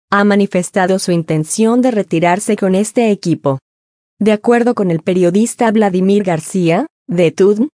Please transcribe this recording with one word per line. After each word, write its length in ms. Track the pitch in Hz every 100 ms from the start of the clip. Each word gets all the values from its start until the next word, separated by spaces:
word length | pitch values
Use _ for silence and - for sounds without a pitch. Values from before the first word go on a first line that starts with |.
| _
ha 120 | 202
manifestado 760 | 208 202 196 185 180 - 185 190
su 100 | -
intención 720 | 175 160 160 156 - 220 240
de 80 | 254
retirarse 680 | 226 190 170 170 180 - 208
con 200 | 190 185
este 340 | 208 - 226
equipo. 480 | 202 175 151 143 135 _ _ _ _ _ _
De 100 | 208
acuerdo 440 | 214 226 240 233
con 180 | 240 196
el 80 | 165
periodista 720 | - 185 175 185 233 - 233
Vladimir 500 | 214 208 185 190 208
García, 640 | 190 165 - 190 170 170 302 _ -
de 240 | 175 165
tudn, 360 | 151 190 208 285